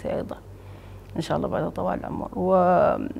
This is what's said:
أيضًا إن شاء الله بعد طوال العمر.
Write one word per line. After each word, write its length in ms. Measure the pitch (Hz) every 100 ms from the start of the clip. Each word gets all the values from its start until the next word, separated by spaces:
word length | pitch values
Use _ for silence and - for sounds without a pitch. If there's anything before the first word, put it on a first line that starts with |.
| -
أيضًا 320 | - - - - - - - - - - -
إن 60 |
شاء 160 | 160 151
الله 100 | -
بعد 240 | - 160
طوال 280 | 185 185 -
العمر. 300 | - - - - 180 190 180 175 156 - 52 -